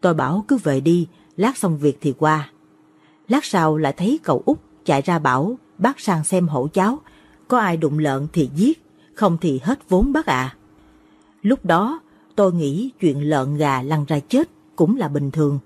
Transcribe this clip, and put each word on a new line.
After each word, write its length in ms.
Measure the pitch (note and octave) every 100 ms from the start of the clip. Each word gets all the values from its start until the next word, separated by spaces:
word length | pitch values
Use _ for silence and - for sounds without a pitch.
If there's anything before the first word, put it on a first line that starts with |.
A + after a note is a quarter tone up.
Tôi 140 | F#3
bảo 300 | D#3+ C3 F3+ G#3
cứ 80 | C4+
về 240 | D#3+ C3+
đi, 280 | C#3+ F3 E3 _ _ -
lát 200 | G#3+ C4+
xong 220 | F#3+ D3+
việc 200 | D3 -
thì 120 | D3+ B2+
qua." 320 | D#3 D#3 C#3+ _ _ _ _ _ _ _ _
Lát 160 | C4
sau 320 | - F#3+ D#3+ D#3
lại 160 | D3+
thấy 280 | C#3 F3+ D4+
cậu 200 | - C3+ -
Út 120 | D#4 - _
chạy 180 | - C#3+
ra 160 | C#3+ E3+
bảo 400 | D3 B2+ E3 B3 _ _
bác 220 | G#3+ C4+
sang 240 | - E3+
xem 240 | D3+ F#3 F3
hổ 200 | D3 C#3
cháu, 300 | F#3+ F#3+ C#4 - - _ _ _
"Có 100 | B3
ai 180 | G#3 E3+
đụng 220 | D#3 D3+
lợn 280 | D3+ C3+ D3+
thì 180 | - C3
giết, 300 | C#3 A3+ E4 _ _ _
không 240 | - G#3+ E3
thì 200 | E3+ C3
hết 260 | C#3 C#4 -
vốn 240 | F#3 B3
bác 140 | C#4+ D#4+
ạ." 300 | C3 C3 - _ _ _ _ _ _ _ _
Lúc 220 | G3+ C4+
đó 360 | F3+ E3+ G#3+ D#4+ _ _ _ -
tôi 160 | G3
nghĩ 380 | F3 D3 D3+ B3+ -
chuyện 280 | F3 C#3 D3
lợn 280 | D3+ C3 D3
gà 260 | D3+ C3
lăn 220 | C3 D#3 C#3+
ra 120 | D3+
chết 280 | - B3 E4 _ _ -
cũng 200 | E3+ C4
là 120 | E3
bình 220 | D3 C#3
thường 280 | D#3+ D3 C#3+